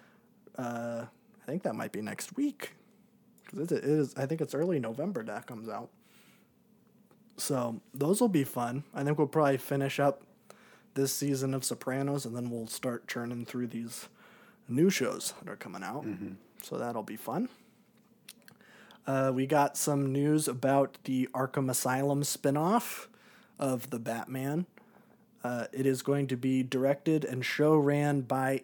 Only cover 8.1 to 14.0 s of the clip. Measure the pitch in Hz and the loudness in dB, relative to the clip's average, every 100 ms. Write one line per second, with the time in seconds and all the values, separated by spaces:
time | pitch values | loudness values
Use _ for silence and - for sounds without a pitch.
8.1 | 202 240 170 135 127 117 131 - 151 139 | 4 4 4 2 -2 -2 -4 -8 -4 0
9.1 | 151 143 160 143 135 - 139 139 - 139 | 2 2 4 4 4 0 -2 0 2 2
10.1 | 135 - _ _ - - - _ 135 135 | 2 -10 _ _ -20 -20 -20 _ -2 0
11.1 | - 143 135 135 135 127 117 - 131 139 | 0 -2 0 0 -2 -4 -4 -4 -2 0
12.1 | 143 120 120 120 117 113 - 131 117 - | -2 -4 -6 -4 -6 -6 -6 -4 -6 -6
13.1 | 123 120 120 117 123 120 117 117 - | -6 -6 -6 -6 -4 -4 -6 -8 -10